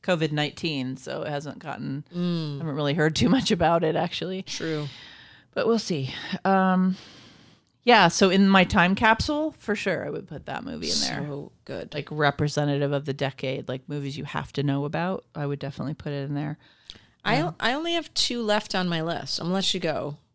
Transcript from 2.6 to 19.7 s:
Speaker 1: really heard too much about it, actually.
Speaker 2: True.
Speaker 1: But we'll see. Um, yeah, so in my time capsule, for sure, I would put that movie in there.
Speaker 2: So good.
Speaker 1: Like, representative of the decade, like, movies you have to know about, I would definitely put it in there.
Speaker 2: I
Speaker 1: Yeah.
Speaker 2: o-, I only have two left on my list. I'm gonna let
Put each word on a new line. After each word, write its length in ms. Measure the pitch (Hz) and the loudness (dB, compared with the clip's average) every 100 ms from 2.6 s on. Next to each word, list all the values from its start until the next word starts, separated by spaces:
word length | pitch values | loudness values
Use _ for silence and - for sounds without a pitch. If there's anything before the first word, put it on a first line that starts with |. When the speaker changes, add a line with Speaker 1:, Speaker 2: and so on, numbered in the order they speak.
| 160 143 | -4 -2
Speaker 1:
really 180 | 147 | 0
heard 200 | 160 156 156 | 2 2 4
too 120 | 240 | 4
much 220 | 269 - | 4 4
about 320 | 185 165 170 | 2 4 4
it, 120 | 160 165 | 2 0
actually. 460 | 175 - 165 185 | -2 -4 -6 -8
Speaker 2:
True. 440 | 190 - 165 151 147 - - - - - _ | -8 -8 -4 -4 -6 -10 -20 -20 -20 -20 _
Speaker 1:
But 140 | - - | -2 0
we'll 120 | 226 | 0
see. 340 | - 165 131 - - 185 190 | 0 -2 -2 -6 -8 -2 4
Um, 500 | 190 190 185 185 185 - - - - - _ _ _ | 4 6 4 4 0 -8 -20 -20 -20 -20 _ _ _
yeah, 240 | - 226 175 | 6 8 8
so 220 | - 196 | 6 4
in 180 | 190 196 | 6 8
my 160 | 196 | 8
time 320 | 180 196 175 196 | 6 6 4 4
capsule, 580 | 226 226 - 294 311 - | 4 4 2 0 -2 -6
for 180 | - - | -4 -2
sure, 300 | - 147 120 | 0 -2 -4
I 40 | |
would 160 | 113 - | -8 -10
put 180 | 147 - | -14 -8
that 180 | 143 | -8
movie 260 | - 80 - | -8 -8 -2
in 80 | 139 | 0
there. 240 | - - 147 | 0 -4 -6
Speaker 2:
So 240 | 143 147 _ - | -8 -12 _ -12
good. 280 | 90 - | -10 -8
Speaker 1:
Like, 140 | 151 143 | -10 -8
representative 840 | 151 147 - 151 151 147 143 143 | 0 2 2 0 0 0 0 0
of 100 | 143 | -2
the 100 | 151 | -4
decade, 540 | 143 131 - 131 131 - | -4 -4 -4 -6 -6 -6
like, 220 | 127 - | -8 -6
movies 280 | 147 139 147 | -8 -6 -8
you 60 | |
have 300 | 143 151 143 | -6 -6 -6
to 100 | - | -2
know 220 | 143 139 147 | 0 0 -2
about, 400 | 160 175 190 _ - | -4 -4 -6 _ -8
I 100 | 143 | -6
would 140 | 143 | -6
definitely 360 | 139 - 127 160 | -8 -8 -8 -8
put 180 | 151 | -8
it 160 | 143 139 | -6 -4
in 60 | 143 | -4
there. 220 | 147 151 _ _ _ - _ _ 190 | -6 -8 _ _ _ -20 _ _ -2
Speaker 2:
I 120 | 247 | 0
Speaker 1:
Yeah. 100 | 330 | 0
Speaker 2:
o-, 60 | - | -2
I 140 | 226 | -2
only 200 | 269 330 | -2 -2
have 200 | 339 311 | -2 -2
two 280 | - - 240 | -2 -2 0
left 340 | 220 208 - 190 | 0 0 0 -2
on 120 | 180 | 0
my 140 | 165 | 0
list. 380 | 160 170 - - | -2 -4 -6 -6
I'm 80 | 165 | -2
gonna 80 | 190 | 0
let 180 | 185 | 0